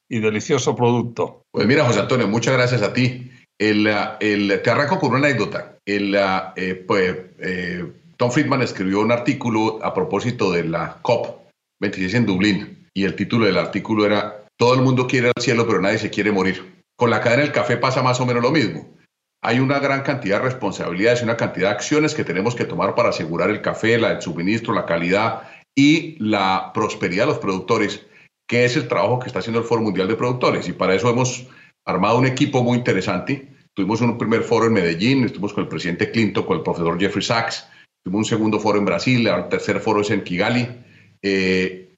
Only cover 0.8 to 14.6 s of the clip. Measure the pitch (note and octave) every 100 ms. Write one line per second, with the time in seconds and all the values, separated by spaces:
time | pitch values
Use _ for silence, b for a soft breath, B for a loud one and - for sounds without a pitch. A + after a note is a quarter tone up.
0.8 | A#2+ A#2+ A#2 - E2 - _ - G#2 D3
1.8 | A#2+ A2 - B2+ G2+ A#2 C#3+ C3 B2 A#2+
2.8 | G2 G#2+ B2+ B2+ B B B - G#2+ G#2+
3.8 | G#2+ G#2 G2 - G#2+ G#2 G2+ F#2+ A#2+ A#2+
4.8 | C#3+ - C3+ B2+ C#3+ A#2 G2 - - -
5.8 | - G2+ G2+ G2+ G2 F#2 - - F#2 F2+
6.8 | - G#2 F2+ D2+ - - F2 F2+ F2 F2
7.8 | E2 - - - B2 - B2 C3 A#2+ -
8.8 | F#2+ G2 A2 A#2+ - B2+ A#2+ A2 A2 -
9.8 | F#2+ G2 F2+ G2+ A2+ - G2 F2 E2 E2
10.8 | D#2+ - - - - - - _ _ _
11.8 | G2+ F#2+ F#2 A#2+ G#2+ F#2 G#2 F2+ - -
12.8 | - F#2+ F#2+ - G2 A#2 G#2 F2 E2 G2+
13.8 | G2+ G#2+ G#2 G#2 - - - -